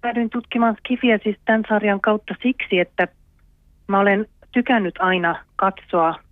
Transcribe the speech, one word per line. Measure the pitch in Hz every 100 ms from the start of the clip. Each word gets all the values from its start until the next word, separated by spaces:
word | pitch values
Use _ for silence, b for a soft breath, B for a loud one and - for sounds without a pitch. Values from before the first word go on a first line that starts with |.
päädyin | 240 233 226
tutkimaan | 247 - 240 233 214
skifiä | - 247 247 214
siis | 214 202 -
tämän | 220 214
sarjan | 214 208 196
kautta | 220 208 - 185
siksi, | 247 262 - 185
että | 175 - 180 _ _ _ _ _ _ _ -
mä | 196
olen | 202 202 214 _ -
tykännyt | 247 240 240 185 -
aina | 185 185 170 165 - -
katsoa | 190 190 - 180 165 160 _